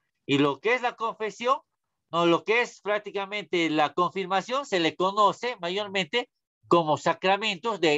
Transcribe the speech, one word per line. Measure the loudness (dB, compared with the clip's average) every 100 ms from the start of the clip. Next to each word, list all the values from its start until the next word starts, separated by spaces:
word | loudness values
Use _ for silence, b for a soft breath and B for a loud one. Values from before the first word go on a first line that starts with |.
| _ _ -2
y | 2
lo | 2 0
que | 0
es | 0
la | -2 -4
confesión, | -6 -4 -8 -4 -2 -2 _ _ _ _ -6
no, | 0 4
lo | 2
que | 2 0
es | 0 -4
prácticamente | -4 -4 -4 -8 -8 -8 -4 -2 0
la | 2 0
confirmación, | 2 -2 -2 -2 -2 -2 -6 -2
se | 0
le | 0 0
conoce | -2 4 2 2 -6 -6
mayormente | -6 -6 -4 -4 -2 -4 -6 _ _ _ 0
como | 2 2 0
sacramentos | 0 0 0 0 -2 -6 -6 0
de | 0